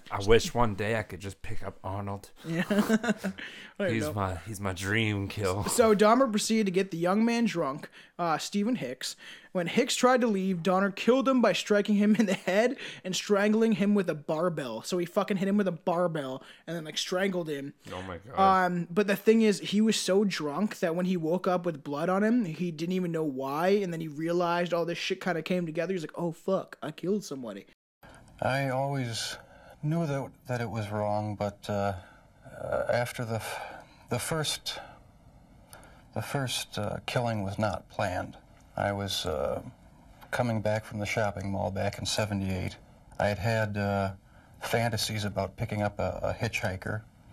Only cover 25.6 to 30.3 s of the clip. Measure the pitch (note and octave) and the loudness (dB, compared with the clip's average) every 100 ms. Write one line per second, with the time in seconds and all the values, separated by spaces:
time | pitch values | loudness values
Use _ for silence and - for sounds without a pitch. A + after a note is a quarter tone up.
25.6 | E3+ D#3+ E3+ F#3+ D3+ - E3+ D#3 - F#3+ | -2 -4 -4 -4 -6 -6 -6 -4 -2 -2
26.6 | - - C3 D#3 E3+ G#3 - C3+ A#2 G2 | -2 -10 -10 -6 -2 -2 -4 -10 -10 -12
27.6 | - _ _ _ - - - - A#2 C3+ | -16 _ _ _ -20 -20 -20 -4 0 0
28.6 | C#3 B2+ C#3 C#3 A#2+ A2 - - - - | 0 0 -2 -2 -4 -4 -6 -10 -16 -20
29.6 | - - D3+ E3+ D#3+ C#3 B2 | -20 -6 -2 0 0 -2 -6